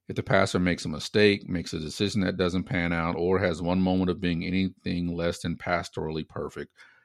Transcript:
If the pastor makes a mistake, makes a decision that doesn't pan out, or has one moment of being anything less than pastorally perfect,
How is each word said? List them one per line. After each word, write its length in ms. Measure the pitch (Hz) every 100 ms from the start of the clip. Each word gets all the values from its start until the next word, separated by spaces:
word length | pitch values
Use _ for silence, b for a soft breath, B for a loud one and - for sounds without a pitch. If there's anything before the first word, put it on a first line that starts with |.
| -
If 100 | -
the 60 |
pastor 360 | - 98 95 92
makes 260 | 90 85 -
a 40 |
mistake, 600 | - - 107 104 101 -
makes 240 | 87 -
a 60 | 87
decision 420 | 78 - 101 104
that 160 | 90 92
doesn't 280 | 90 92 92
pan 260 | 90 85
out, 220 | 85 82 -
or 240 | 87 95
has 220 | 95 78
one 200 | 85 92
moment 280 | 92 92 90
of 120 | 85
being 240 | 87 82 85
anything 680 | 92 95 - 98 87 87 85
less 240 | 85 -
than 160 | 85 82
pastorally 720 | - 87 85 - 78 80 76
perfect, 460 | - 73 76 73 - b b